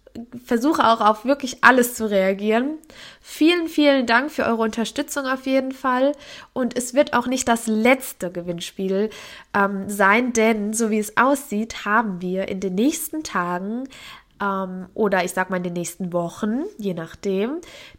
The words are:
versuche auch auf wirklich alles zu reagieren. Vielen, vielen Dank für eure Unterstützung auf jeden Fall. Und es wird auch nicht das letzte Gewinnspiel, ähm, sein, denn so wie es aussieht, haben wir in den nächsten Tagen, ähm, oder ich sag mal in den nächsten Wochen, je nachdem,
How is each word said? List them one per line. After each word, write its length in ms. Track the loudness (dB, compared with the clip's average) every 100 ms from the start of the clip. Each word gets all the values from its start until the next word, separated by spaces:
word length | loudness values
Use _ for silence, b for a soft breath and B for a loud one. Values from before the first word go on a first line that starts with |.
| -18 -16 -14 -16
versuche 400 | -2 2 2 4
auch 160 | 4 4
auf 240 | 4 2
wirklich 380 | 0 0 -2 4
alles 300 | 6 6 2
zu 160 | -2 0
reagieren. 680 | 2 2 0 0 0 0 -6 B B B B
Vielen, 460 | -18 2 4 4 0
vielen 380 | 4 6 4
Dank 260 | 4 2 2
für 120 | -2
eure 200 | 0 0
Unterstützung 640 | 0 -2 -4 -4 -4 -4
auf 200 | -4 -4
jeden 260 | 2 0 0
Fall. 420 | -4 -2 2 2 0 B B B
Und 240 | -4 -2 -2
es 160 | 0
wird 200 | 2 2
auch 140 | 0 0
nicht 200 | -2 0
das 200 | 0 0
letzte 640 | 2 2 2 0 -10 -8
Gewinnspiel, 800 | -8 -8 -8 -10 -6 -2 0 -2 B B B B
ähm, 360 | 0 0 -2 -6
sein, 440 | 2 4 4 2
denn 400 | 2 2 2 -2
so 160 | -2 0
wie 100 | 0
es 180 | -2 2
aussieht, 680 | 2 2 -2 -4 -4 -6
haben 360 | 0 0 0 -4
wir 260 | -4 -4 -4
in 120 | -4
den 160 | -2
nächsten 480 | 2 0 0 -8 -8
Tagen, 640 | -4 -4 -2 -4 -4 -6 -8 B B B B _
ähm, 460 | -4 -4 -6 -8 -10
oder 300 | -2 2 2
ich 80 | 0
sag 180 | -2 -2
mal 80 | -2
in 60 |
den 100 | -4
nächsten 400 | -6 -8 -8 -4
Wochen, 500 | -4 -4 -4 -4 -2 -6 -6
je 160 | -6
nachdem, 680 | -6 -10 -8 -4 -2 -2 -4 B B B